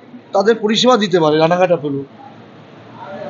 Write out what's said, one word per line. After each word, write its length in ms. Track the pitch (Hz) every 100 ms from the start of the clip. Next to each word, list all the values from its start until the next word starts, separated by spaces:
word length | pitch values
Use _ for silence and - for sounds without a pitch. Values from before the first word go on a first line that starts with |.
| - - -
তাদের 220 | - 214 226
পরিষেবা 320 | 214 208 247 233
দিতে 140 | 202 175
পারে, 120 | 156 156
রানাঘাট 340 | 165 180 180
অ্যাপোলো। 260 | 170 147 139 135 - - - - - - - - - - -